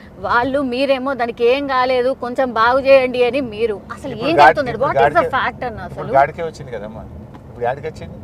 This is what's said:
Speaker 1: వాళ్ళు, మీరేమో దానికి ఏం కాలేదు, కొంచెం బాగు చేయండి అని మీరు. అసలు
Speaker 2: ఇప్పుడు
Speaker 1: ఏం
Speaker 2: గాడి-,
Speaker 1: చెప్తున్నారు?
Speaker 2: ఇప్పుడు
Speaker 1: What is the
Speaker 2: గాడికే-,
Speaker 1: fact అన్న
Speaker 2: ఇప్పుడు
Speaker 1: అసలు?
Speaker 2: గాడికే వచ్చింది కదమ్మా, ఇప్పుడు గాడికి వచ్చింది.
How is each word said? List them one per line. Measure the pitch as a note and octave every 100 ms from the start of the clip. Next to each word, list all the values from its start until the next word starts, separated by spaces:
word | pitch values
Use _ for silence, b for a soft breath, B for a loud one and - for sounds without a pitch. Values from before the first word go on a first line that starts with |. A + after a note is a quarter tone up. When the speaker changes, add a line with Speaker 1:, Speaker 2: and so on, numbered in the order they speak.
| B -
Speaker 1:
వాళ్ళు, | F#3+ A3+ C4 C4+
మీరేమో | C4+ A#3+ C4+ C4+ C4
దానికి | C4 A#3+ A#3
ఏం | A#3+ C4+ C#4+
కాలేదు, | C4 B3+ B3+ B3 C4+
కొంచెం | A#3+ B3 B3+
బాగు | A3 A#3 C4
చేయండి | C4+ C4+ B3+ B3
అని | A#3+ C4
మీరు. | B3 G#3 A3+ G3 -
అసలు | - C#4+
Speaker 2:
ఇప్పుడు | A3 C4
Speaker 1:
ఏం | E4+
Speaker 2:
గాడి-, | D4+
Speaker 1:
చెప్తున్నారు? | D#4+ B3+ A3+
Speaker 2:
ఇప్పుడు | C#4
Speaker 1:
What | C4+
is | C4+
the | E4+
Speaker 2:
గాడికే-, | B3+ C4 A3
Speaker 1:
fact | A#3
అన్న | B3+ G#3 F3
Speaker 2:
ఇప్పుడు | -
Speaker 1:
అసలు? | D3 C3+
Speaker 2:
గాడికే | D3 E3
వచ్చింది | E3 D#3 C3+
కదమ్మా, | A2+ G#2 A2 F#2+ - - - -
ఇప్పుడు | A#2+
గాడికి | A#2 C#3 D#3
వచ్చింది. | D#3 E3 -